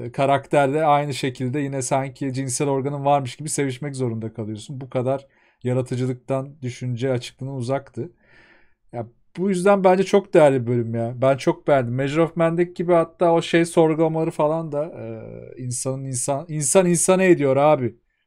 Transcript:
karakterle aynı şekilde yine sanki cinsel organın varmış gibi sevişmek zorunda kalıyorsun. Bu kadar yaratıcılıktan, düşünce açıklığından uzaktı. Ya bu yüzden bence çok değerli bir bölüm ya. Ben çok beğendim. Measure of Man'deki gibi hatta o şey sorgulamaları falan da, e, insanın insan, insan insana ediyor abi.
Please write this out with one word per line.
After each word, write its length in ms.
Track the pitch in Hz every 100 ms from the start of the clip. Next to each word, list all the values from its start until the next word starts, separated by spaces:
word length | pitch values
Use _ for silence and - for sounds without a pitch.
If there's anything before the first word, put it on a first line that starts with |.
| 120
karakterle 720 | 123 135 139 135 147 139 151 156
aynı 280 | 147 147
şekilde 460 | 127 139 123 127 147
yine 220 | 139 139
sanki 520 | 131 139 135 127 139
cinsel 340 | 127 135 123 143
organın 380 | 135 135 143 139
varmış 300 | 143 127 -
gibi 140 | 151
sevişmek 460 | - 139 127 147 131
zorunda 380 | 127 113 110
kalıyorsun. 480 | 113 107 107 - 131
Bu 80 | 135
kadar 380 | 131 123 135 - _ _ _
yaratıcılıktan, 1000 | 120 127 127 123 127 123 - 135 139 139
düşünce 500 | 123 - 127 117 131
açıklığından 440 | 123 - - 131 135
uzaktı. 560 | 120 135 135 - 151 _ _ _ _ _ _ _ _
Ya 140 | 120 113 _ _ -
bu 120 | 196
yüzden 340 | 180 190 202
bence 200 | 185 185
çok 300 | 190 202 196
değerli 280 | 175 151 135
bir 60 | 117
bölüm 280 | 123 117 117
ya. 180 | 117 123
Ben 220 | 131 139
çok 300 | - 170 -
beğendim. 280 | 139 120 127
Measure 260 | 139 151
of 140 | 160 170
Man'deki 380 | 165 170 175
gibi 200 | - 175
hatta 400 | 170 165 - 175
o 80 | 170
şey 240 | 160 170 170
sorgulamaları 680 | - 160 156 160 160 165
falan 400 | - 151 165 160
da, 140 | 143 151
e, 760 | 123 113 110 110 113 117 -
insanın 420 | 123 120 131 135
insan, 420 | 135 123 - 139 -
insan 360 | 151 143 196 180
insana 380 | 170 - 185
ediyor 340 | 185 156 139 131
abi. 380 | 147 147 120 - _ _